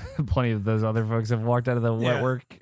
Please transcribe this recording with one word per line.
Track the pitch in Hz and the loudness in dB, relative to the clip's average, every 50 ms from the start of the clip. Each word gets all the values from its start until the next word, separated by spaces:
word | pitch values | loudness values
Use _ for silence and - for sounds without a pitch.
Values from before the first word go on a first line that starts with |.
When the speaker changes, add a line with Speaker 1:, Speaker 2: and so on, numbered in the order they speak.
| - - - | -8 -8 -4
Speaker 1:
<laughs> | - 151 | -4 -2
plenty | 107 - 135 123 120 | 0 0 0 2 2
of | 113 104 98 | 0 0 0
those | 110 110 110 110 | 0 2 2 2
other | 110 110 117 113 | 2 2 0 0
folks | 107 113 117 113 107 | 0 0 -2 0 0
have | 120 113 | -2 0
walked | 110 117 120 123 120 | 0 2 0 0 2
out | 127 123 120 | 0 0 0
of | 117 | 2
the | 117 113 | 0 0
wet | 113 117 123 123 | 2 2 0 0
Speaker 2:
Yeah. | 123 120 | 2 0
Speaker 1:
work, | 127 127 123 - - - - | 0 -2 -2 -6 -12 -20 -14